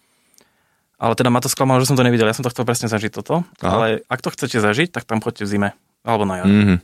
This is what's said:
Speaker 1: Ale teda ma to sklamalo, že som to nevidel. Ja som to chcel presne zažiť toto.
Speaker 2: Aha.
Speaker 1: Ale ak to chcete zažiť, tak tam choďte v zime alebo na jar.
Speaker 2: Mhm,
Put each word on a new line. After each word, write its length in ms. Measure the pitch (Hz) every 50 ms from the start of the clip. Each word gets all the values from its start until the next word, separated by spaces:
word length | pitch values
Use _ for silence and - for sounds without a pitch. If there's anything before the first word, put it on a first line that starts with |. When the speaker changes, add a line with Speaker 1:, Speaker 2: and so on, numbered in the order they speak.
| _ _ _ _ _ _ _ _ _ _ _ _ _ _ _ _ _ _ _
Speaker 1:
Ale 180 | _ 113 113 113
teda 140 | - 123 123
ma 100 | 120 123
to 80 | 123
sklamalo, 320 | 135 - - 135 131 131 127
že 80 | 131
som 80 | 123 143
to 80 | 127
nevidel. 220 | 123 123 120 113 113
Ja 80 | 107
som 100 | 113 -
to 80 | 127 123
chcel 140 | - - 117
presne 240 | 120 120 - - 110
zažiť 240 | 113 104 107 104
toto. 340 | - 104 101 - 143 170 175 - _ _
Speaker 2:
Aha. 100 | - 92
Speaker 1:
Ale 160 | 95 110 113 110 107 -
ak 160 | - _ 127 127
to 120 | - 175
chcete 260 | - - 147 127 -
zažiť, 340 | 117 104 104 104 131 170 175
tak 140 | - 120 -
tam 160 | - 113 110
choďte 240 | - 120 113 - 107
v 60 | 101
zime 200 | 104 101 101 101 - _ _ _ _ _
alebo 240 | _ 120 117 104 104
na 160 | 98 92 90
jar. 80 | 92 98
Speaker 2:
Mhm, 260 | 101 104 104 101 90 85